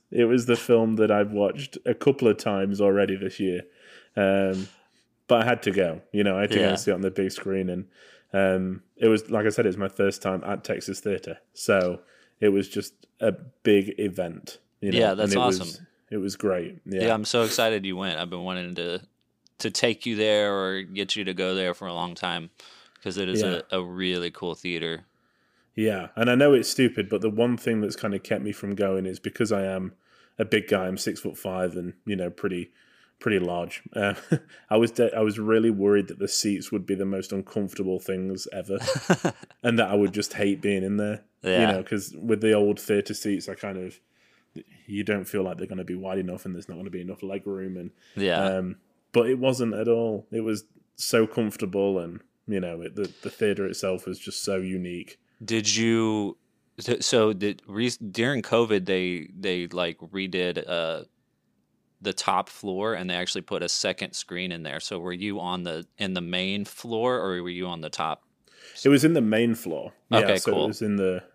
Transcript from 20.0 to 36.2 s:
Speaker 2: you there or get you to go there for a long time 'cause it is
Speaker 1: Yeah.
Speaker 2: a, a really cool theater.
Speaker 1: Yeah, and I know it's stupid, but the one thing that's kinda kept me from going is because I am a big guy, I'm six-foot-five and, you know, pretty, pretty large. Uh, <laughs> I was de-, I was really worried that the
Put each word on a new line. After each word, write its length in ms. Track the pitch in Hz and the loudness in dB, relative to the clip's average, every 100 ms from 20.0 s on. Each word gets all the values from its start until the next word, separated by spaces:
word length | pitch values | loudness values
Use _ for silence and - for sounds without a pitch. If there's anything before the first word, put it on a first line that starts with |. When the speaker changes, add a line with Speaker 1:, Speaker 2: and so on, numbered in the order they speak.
| 123 | -4
Speaker 2:
you 100 | 107 | 0
there 360 | 107 104 104 | 2 4 2
or 280 | 98 95 95 | 0 -2 -4
get 340 | 92 95 95 107 | -6 -6 -4 -4
you 80 | 95 | -4
to 80 | |
go 220 | 95 92 95 | -2 -2 0
there 180 | 92 | -2
for 140 | 87 95 | -4 -6
a 60 | |
long 220 | 85 87 87 | -6 -6 -4
time 340 | 90 85 82 _ - - _ _ | -4 -4 -8 _ -20 -20 _ _
'cause 160 | 104 92 | -8 -4
it 120 | 92 | -2
is 120 | 107 | 0
Speaker 1:
Yeah. 200 | 101 85 - | 0 -2 -4
Speaker 2:
a, 80 | 95 | -6
a 40 | |
really 460 | 90 90 92 90 87 | -4 -4 -2 -2 -4
cool 240 | - 90 80 | -6 -8 -8
theater. 500 | 90 85 82 82 - _ _ _ _ _ _ | -6 -6 -6 -8 -12 _ _ _ _ _ _
Speaker 1:
Yeah, 360 | - 110 98 80 - | -2 -2 -2 -6 -2
and 120 | 120 | 2
I 60 | 123 | 6
know 180 | 147 | 8
it's 140 | 135 - | 6 4
stupid, 380 | - 127 - 98 | 2 2 2 -2
but 140 | 104 | 0
the 80 | 110 | 0
one 260 | 107 120 120 | 2 0 0
thing 240 | - 113 | -2 -2
that's 160 | 104 - | -2 -4
kinda 240 | 110 98 | -4 -4
kept 240 | - 107 | -2 -4
me 80 | 107 | -4
from 240 | 104 101 101 | -6 -6 -2
going 300 | 98 95 92 | 0 0 -2
is 140 | 92 | -6
because 320 | 98 - 110 | -8 -2 0
I 100 | 104 | 0
am 300 | 95 95 95 - _ _ _ - | 0 -4 -6 -12 _ _ _ -4
a 60 | |
big 240 | 107 107 - | 2 2 2
guy, 180 | 101 92 | 0 0
I'm 120 | 95 | -4
six-foot-five 800 | - 85 101 - 101 92 92 87 | -4 -6 -8 -8 -6 -2 -2 -2
and, 160 | 87 - - | -10 -10 -6
you 100 | 98 | -4
know, 120 | 87 | -4
pretty, 420 | 85 101 90 87 _ _ _ _ _ | -4 -6 -4 -8 _ _ _ _ _
pretty 200 | 117 98 | 0 2
large. 420 | 87 87 85 - - - | 2 -2 -6 -10 -10 -2
Uh, 200 | 101 95 - | 0 -2 -2
<laughs> 400 | 151 - - - | -2 -2 -16 2
I 60 | 110 | 4
was 140 | 117 | 6
de-, 220 | - 117 113 | 4 2 4
I 60 | |
was 180 | 107 107 | 0 0
really 300 | 107 113 113 | 2 4 4
worried 380 | 101 101 101 95 | 4 6 4 4
that 100 | |
the 80 | 87 | -4